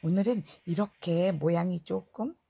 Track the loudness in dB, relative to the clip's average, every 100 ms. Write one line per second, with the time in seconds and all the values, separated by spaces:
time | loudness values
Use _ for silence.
0 | 2 2 2 0 -2 -14 -6 -2 -2 _
1 | -2 2 2 2 2 2 0 -2 -4 -6
2 | -6 -6 -6 -6 _